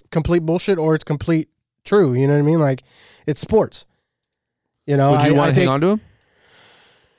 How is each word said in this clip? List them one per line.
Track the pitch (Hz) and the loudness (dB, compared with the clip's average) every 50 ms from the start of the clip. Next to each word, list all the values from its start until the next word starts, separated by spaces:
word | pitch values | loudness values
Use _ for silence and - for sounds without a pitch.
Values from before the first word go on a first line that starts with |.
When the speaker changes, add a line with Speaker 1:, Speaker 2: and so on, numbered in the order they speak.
| - - | -12 -8
Speaker 1:
complete | - 165 151 - 175 175 160 | -4 -4 -2 0 0 0 0
bullshit | 156 165 180 - - 196 165 | -2 -4 -2 -2 -2 -2 0
or | 156 160 160 | 0 0 0
it's | 156 - | -2 -2
complete | - 151 143 - - 165 160 156 - _ _ _ _ _ _ - | -4 -8 -6 -4 -2 -2 -2 -2 -6 _ _ _ _ _ _ -6
true. | - - 208 185 139 123 | 0 2 2 2 2 2
You | 127 135 139 | 0 2 2
know | 143 | 2
what | 147 | 2
I | 143 | 2
mean? | 147 165 165 | 2 2 2
Like, | 151 139 135 127 - _ _ - - - - - - | 0 0 -2 -4 -8 _ _ -20 -20 -20 -20 -12 -8
it's | - 151 - | -8 -6 -6
sports. | - - 220 220 160 - - - - _ _ _ _ _ _ _ _ _ _ _ _ _ _ _ _ _ _ _ _ | -4 -2 0 0 0 -2 -6 -14 -18 _ _ _ _ _ _ _ _ _ _ _ _ _ _ _ _ _ _ _ _
You | - 143 139 | -2 0 0
know, | 139 139 | 2 2
Speaker 2:
Would | 143 - - | 2 2 2
you | 147 | 2
Speaker 1:
I, | |
Speaker 2:
wanna | 147 143 | 2 2
Speaker 1:
I | 143 143 | 2 2
Speaker 2:
hang | 135 | 0
Speaker 1:
think | 143 139 131 | 0 0 0
Speaker 2:
on | 131 143 | 0 0
to | 160 185 | 0 0
him? | 208 214 - _ _ _ _ _ _ _ _ _ _ - - - - _ _ _ _ _ _ _ _ | -2 -2 -6 _ _ _ _ _ _ _ _ _ _ -20 -20 -20 -20 _ _ _ _ _ _ _ _